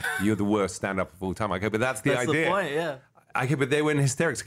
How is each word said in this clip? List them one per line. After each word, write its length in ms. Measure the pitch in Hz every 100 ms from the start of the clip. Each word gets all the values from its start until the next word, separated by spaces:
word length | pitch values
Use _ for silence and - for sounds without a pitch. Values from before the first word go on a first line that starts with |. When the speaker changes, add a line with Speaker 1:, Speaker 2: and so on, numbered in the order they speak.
| - -
Speaker 1:
You're 140 | 98 104
the 80 | 101 104
worst 180 | 95 -
stand-up 380 | 101 95 90
of 100 | -
all 100 | 95
time." 200 | 87 107
I 40 | 92
go, 120 | 107
"But 100 | 107
that's 220 | 127 131
the 100 | 143
Speaker 2:
That's 140 | 135 123
the 60 |
Speaker 1:
idea." 180 | 151 156
Speaker 2:
point, 220 | 190 170
yeah. 220 | 147 165 135 _ _ _
Speaker 1:
I 140 | - 127
go, 80 | 147
"But 140 | 143
they 120 | 147
were 100 | 151
in 60 | 151
hysterics." 440 | 139 - 165
He 40 | 123